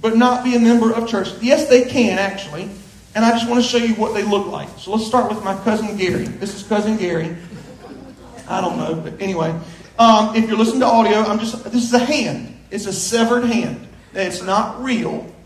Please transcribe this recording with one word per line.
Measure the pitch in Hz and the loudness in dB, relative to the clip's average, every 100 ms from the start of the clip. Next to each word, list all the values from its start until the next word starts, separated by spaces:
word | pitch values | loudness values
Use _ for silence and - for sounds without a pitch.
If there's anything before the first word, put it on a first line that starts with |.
but | 226 226 | 2 4
not | 247 247 | 4 4
be | 254 | 2
a | 240 | 4
member | 233 233 226 | 6 6 4
of | 226 226 | 0 -2
church? | 202 185 - | -2 -4 -4
Yes, | 233 302 - | 2 4 6
they | 254 | 6
can, | 247 277 220 185 | 6 2 2 2
actually. | 196 190 - 151 202 - - - - | -2 -4 -10 -10 -12 -14 -20 -20 -8
And | 214 | 2
I | 226 | 2
just | 233 233 | 2 2
want | 240 | 2
to | 226 | 2
show | 240 | 2
you | 226 | 0
what | 220 214 | 0 0
they | 214 | -2
look | 202 202 175 | 0 0 -2
like. | 147 - - | -8 -10 -14
So | 180 | -4
let's | 214 | -4
start | 220 254 226 | 2 0 0
with | 208 | -4
my | 196 190 | -6 -4
cousin | 226 214 208 | -2 -2 -2
Gary. | 202 180 185 | -2 -2 -2
This | - - 202 | -4 -8 -8
is | - | -10
cousin | - 208 214 214 | -4 -2 0 -2
Gary. | 180 165 160 165 - - - - - - - - - - - | -2 -2 -4 -10 -14 -18 -18 -20 -18 -18 -20 -20 -20 -20 -8
I | 185 | -4
don't | 180 165 | -4 -4
know, | 156 | -4
but | 165 - - | -6 -8 -8
anyway. | 190 175 160 165 - - - - | -6 -2 -2 -4 -10 -20 -12 2
Um, | 233 214 214 | 6 6 4
if | 226 220 | 0 0
you're | 208 | 2
listening | 226 269 | 2 2
to | 240 | 4
audio, | 233 214 214 | 4 4 2
I'm | 214 214 | 2 0
just, | - - | -4 -6
this | 214 240 | -4 -2
is | 233 | 2
a | 240 | 2
hand. | 240 294 214 - - - - | 2 0 -2 -6 -10 -16 -12
It's | 196 | -8
a | 196 | -6
severed | - - 233 226 240 | -6 -2 0 2 2
hand. | 240 226 - - - - - | 2 0 -2 -8 -14 -20 -12
It's | 190 180 175 | -6 -4 -4
not | 180 202 214 - | 0 0 0 -6
real. | 254 240 156 151 - - | -4 -2 -2 -6 -10 -20